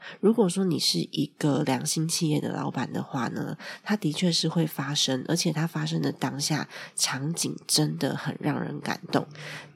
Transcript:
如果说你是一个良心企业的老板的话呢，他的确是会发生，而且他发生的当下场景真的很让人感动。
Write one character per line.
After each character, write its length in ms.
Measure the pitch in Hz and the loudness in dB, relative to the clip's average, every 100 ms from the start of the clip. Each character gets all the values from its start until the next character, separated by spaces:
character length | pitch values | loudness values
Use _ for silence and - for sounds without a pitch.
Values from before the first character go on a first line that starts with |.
| - - | -18 2
如 120 | 196 | 4
果 160 | 226 190 | 6 4
说 160 | 190 | 4
你 140 | 190 147 | 0 2
是 220 | - 170 | 2 2
一 300 | 160 - 143 - | 0 -2 -2 0
个 260 | 156 143 | 2 4
良 220 | 143 127 | 2 0
心 240 | 151 - 160 | 0 0 0
企 220 | - 160 | 2 2
业 100 | 147 | 2
的 100 | - | 0
老 200 | - 139 | -2 -4
板 200 | - 123 | -4 -4
的 120 | - | -4
话 260 | 139 - - | -4 -2 -2
呢， 300 | 107 - - - - | -4 -6 -8 -10 -10
他 120 | - | -2
的 160 | 208 160 | 0 0
确 220 | 147 185 | 2 2
是 160 | 165 160 | 4 2
会 180 | 170 160 | 2 2
发 280 | - 139 | 0 -2
生， 280 | 143 - 131 - | 0 2 0 0
而 80 | 170 | 0
且 160 | 175 | 2
他 140 | 151 165 | 0 0
发 180 | 160 | -2
生 160 | 156 165 | -2 0
的 100 | 143 | 0
当 300 | 135 135 135 | -2 -4 -2
下 260 | 151 156 - - - - | -2 -2 -2 -10 -12 -2
场 380 | - 131 135 | -2 0 -2
景 200 | 135 139 - - | -2 -4 -6 0
真 320 | - 151 160 | 2 2 2
的 180 | 139 - | -2 -2
很 180 | 147 - | -4 -4
让 180 | - 139 | -2 -2
人 220 | 123 147 | -4 -4
感 220 | - - - | -4 -6 0
动。 140 | - - - - - - | 0 0 -6 -12 -12 -14